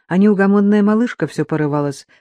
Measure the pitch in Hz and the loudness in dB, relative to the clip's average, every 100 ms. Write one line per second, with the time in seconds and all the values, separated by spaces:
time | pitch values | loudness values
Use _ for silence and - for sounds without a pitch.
0 | _ 175 208 190 196 202 202 208 208 220 | _ 0 2 2 2 2 2 2 2 0
1 | 240 - 151 - 151 156 151 147 143 139 | -2 -4 -6 -4 -4 -4 -2 -2 -4 -8
2 | - _ | -16 _